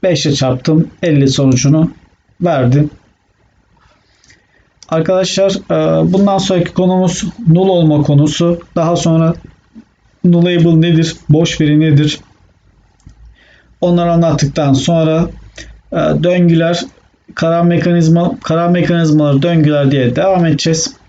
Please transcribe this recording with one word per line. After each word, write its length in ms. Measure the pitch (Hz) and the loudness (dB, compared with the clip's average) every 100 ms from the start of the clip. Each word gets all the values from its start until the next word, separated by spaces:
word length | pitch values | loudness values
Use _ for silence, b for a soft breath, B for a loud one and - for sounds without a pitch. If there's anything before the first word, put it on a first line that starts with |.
Beş 240 | 196 160 151 | 0 -2 -2
ile 80 | |
çarptım. 560 | 139 131 127 - 160 165 - | -2 -2 -2 0 0 0 -4
Elli 260 | 175 147 135 | -2 0 0
sonucunu 640 | 131 135 123 139 156 165 - _ _ _ _ | 0 0 2 2 2 0 -4 _ _ _ _
verdim. 500 | 175 151 123 135 151 - _ _ _ _ _ _ _ _ b b b b b b b b b _ - | -2 0 0 0 -2 -6 _ _ _ _ _ _ _ _ b b b b b b b b b _ -6
Arkadaşlar, 640 | 160 156 185 185 - 196 | -4 0 0 -2 0 0
e, 600 | 190 - 160 156 160 160 | -2 -4 -2 0 0 0
bundan 260 | 185 202 196 | 2 2 0
sonraki 340 | 190 185 170 | -2 -2 -2
konumuz 500 | - 180 185 185 170 175 - - | -2 0 0 -2 -4 -10 -6 2
null 200 | 165 190 | 2 4
olma 340 | 180 160 147 | 2 2 2
konusu. 580 | 139 143 147 - 170 170 - - | 2 2 0 0 -2 -2 -6 -4
Daha 200 | 165 170 | -2 -2
sonra 380 | 170 160 160 160 - _ _ - - _ _ _ | 0 0 0 -2 -10 _ _ -20 -20 _ _ _
nullable 560 | 180 170 175 175 165 160 | 0 2 2 2 2 2
nedir? 360 | 170 160 160 - - | 2 2 0 -6 -2
Boş 320 | 151 170 - | 0 0 -2
veri 200 | 151 151 | 0 2
nedir? 400 | 156 143 151 - - _ _ _ _ _ _ _ - - - b b b b _ | 2 2 0 -4 -16 _ _ _ _ _ _ _ -20 -20 -20 b b b b _
Onları 320 | 180 175 170 | -2 0 0
anlattıktan 600 | 165 165 147 143 151 147 | 2 0 0 -2 -2 0
sonra, 560 | 135 - 165 160 160 175 - - B B B _ | 0 0 0 0 0 -4 -8 -20 B B B _
e, 40 | 165 | -4
döngüler, 880 | 156 151 165 180 175 165 165 170 - _ _ _ _ | -2 -2 0 2 2 2 0 -4 -8 _ _ _ _
karar 280 | - 165 170 | -6 -2 0
mekanizma, 760 | 175 175 180 170 160 165 175 - | 0 0 0 0 2 2 0 -6
karar 260 | - 160 175 | -4 -2 0
mekanizmaları, 720 | 175 156 170 165 151 147 135 | 0 0 0 0 0 0 0
döngüler 480 | 170 170 151 147 139 | 0 0 0 2 0
diye 260 | 139 123 120 | 0 -2 0
devam 300 | 185 185 170 | 0 0 0
edeceğiz. 480 | 151 165 160 - - | -2 -2 -4 -6 -12